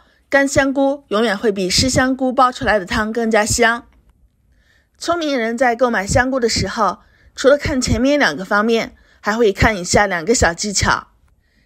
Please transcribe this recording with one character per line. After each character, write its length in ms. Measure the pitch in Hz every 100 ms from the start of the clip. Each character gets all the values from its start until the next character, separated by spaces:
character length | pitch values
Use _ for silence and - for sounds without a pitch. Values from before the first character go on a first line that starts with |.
| _ _ _
干 180 | 277 277
香 240 | 294 277
菇 320 | 269 269 285 -
永 160 | 202
远 120 | 233 202
会 160 | 240
比 160 | 196 185
湿 220 | - 262
香 260 | 254 262 262
菇 160 | 262
煲 200 | 254 247
出 120 | 262
来 140 | 233 208
的 80 | 180
汤 260 | 240 214
更 200 | 226 226
加 120 | 220
香。 440 | 220 - 226 233 - _ _ _ _ _ _ _ _ _ _ _
聪 180 | - 339
明 180 | 302 277
人 220 | 226 233
在 180 | 262 226
购 140 | 254
买 160 | 220 196
香 240 | 254 254
菇 100 | 262
的 80 | 226
时 200 | - 190
候， 320 | 233 196 185 _ _ _ -
除 120 | -
了 100 | 285
看 240 | - 269
前 180 | 247 226
面 200 | 262 294
两 160 | 208 139
个 100 | 185
方 180 | 208
面， 320 | 220 226 - - _ _
还 160 | - 220
会 160 | 226
看 240 | - 254 208
以 80 |
下 220 | 175 233 208
两 180 | 180
个 120 | 160 -
小 180 | 170
技 180 | 170 208
巧， 360 | 190 196 120 - _ _ _ _ _